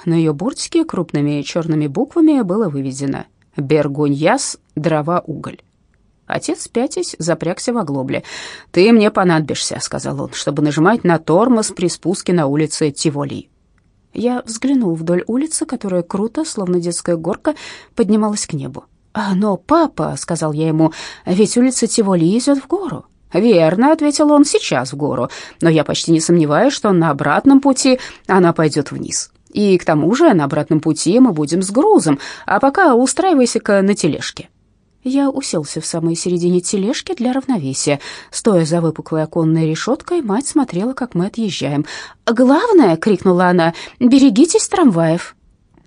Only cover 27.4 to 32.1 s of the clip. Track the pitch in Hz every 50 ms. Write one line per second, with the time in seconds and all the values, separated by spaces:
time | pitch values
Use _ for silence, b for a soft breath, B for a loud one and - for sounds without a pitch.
27.4 | - 277 277 269 277 277 254 - - 269 254 254 B B B B B B - 196
28.4 | 180 170 165 - 160 151 - 151 139 - 139 135 - - - - - - _ _
29.4 | _ _ - 202 208 202 185 170 - - 160 147 139 165 226 269 339 320 214 165
30.4 | 143 139 160 151 147 - 165 156 - 165 147 - - 156 196 247 262 240 175 151
31.4 | 151 139 160 185 185 190 202 254 330 427 427 294 170 160